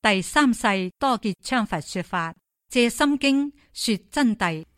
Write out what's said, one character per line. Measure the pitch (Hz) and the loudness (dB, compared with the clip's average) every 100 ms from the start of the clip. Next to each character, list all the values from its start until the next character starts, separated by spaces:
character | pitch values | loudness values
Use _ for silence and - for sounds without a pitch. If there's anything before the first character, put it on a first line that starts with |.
第 | 214 190 | 2 0
三 | 180 294 285 | 2 2 2
世 | 226 226 196 185 _ | 2 0 0 -4 _
多 | 269 233 | -2 0
杰 | 214 180 | -2 -6
羌 | - 254 208 | -4 -2 -2
佛 | 170 | -6
說 | - 185 | -6 -8
法 | 170 185 165 - _ _ _ | -6 -6 -6 -10 _ _ _
《藉 | 254 233 | 2 2
心 | - 294 285 | 2 0 2
經》 | 277 277 285 - _ | 2 2 0 -8 _
說 | - - 202 _ | -8 -2 -2 _
真 | - 254 208 | 0 0 2
諦 | 180 160 160 | -2 -4 -12